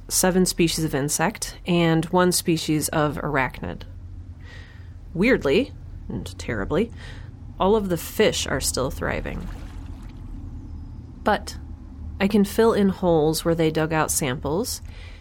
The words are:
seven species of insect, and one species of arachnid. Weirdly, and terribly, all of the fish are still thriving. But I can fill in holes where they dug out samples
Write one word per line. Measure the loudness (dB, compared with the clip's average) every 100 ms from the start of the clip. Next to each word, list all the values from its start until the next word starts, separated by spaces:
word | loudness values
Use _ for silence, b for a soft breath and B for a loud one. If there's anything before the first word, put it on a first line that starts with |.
| -2
seven | 2 4 6 4
species | 4 2 2
of | 0
insect, | 0 0 0 0 -2 -8 -6 0
and | 4 6 4 4
one | 4 4
species | 4 2 2 2 0 2
of | 2 2 0
arachnid. | -2 0 0 -2 -8 -8 -12 -14 -14 -14 -14 -14 B B B B B B -6
Weirdly, | 2 4 4 4 4 2 -4 -14 -12 -8
and | -8 -8 -8
terribly, | -6 -4 0 0 0 B B B B B -10 0
all | 2 4
of | 2
the | -2
fish | -2 2 4 2 0
are | -2
still | -2 0 -2
thriving. | -2 -4 -4 -4 -6 -8 -10 -12 -12 -12 -12 -14 -14 -12 -12 -12 -12 -12 -12 -12 -14 -14 -4
But | 0 0 -2 -10 -12 -12 -14 -12 -10 -2
I | 2
can | 4
fill | 4 4 4
in | 6 4
holes | 4 4 6 4 4
where | 2
they | 4 4
dug | 2 2
out | 2 2
samples | 0 0 0 0 -2 -2 -6 B B B B